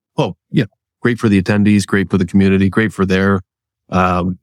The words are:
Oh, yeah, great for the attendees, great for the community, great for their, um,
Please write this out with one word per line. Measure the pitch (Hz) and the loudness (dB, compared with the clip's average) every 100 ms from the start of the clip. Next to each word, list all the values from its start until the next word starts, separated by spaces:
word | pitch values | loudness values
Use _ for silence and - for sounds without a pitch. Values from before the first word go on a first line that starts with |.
| _ - | _ -6
Oh, | 113 - _ | -6 -8 _
yeah, | - 107 _ _ _ | -4 -4 _ _ _
great | 117 117 | -4 -2
for | 113 | 2
the | 101 | 2
attendees, | 92 104 104 104 | 2 0 2 2
great | - 101 90 | 0 -2 -2
for | 95 | -2
the | 87 | 0
community, | 98 98 95 98 | 2 2 2 2
great | 113 110 | 0 -2
for | - | -2
their, | 95 95 98 98 - _ _ _ _ | 0 0 0 -2 -4 _ _ _ _
um, | 90 92 90 90 90 | -2 0 0 -4 -6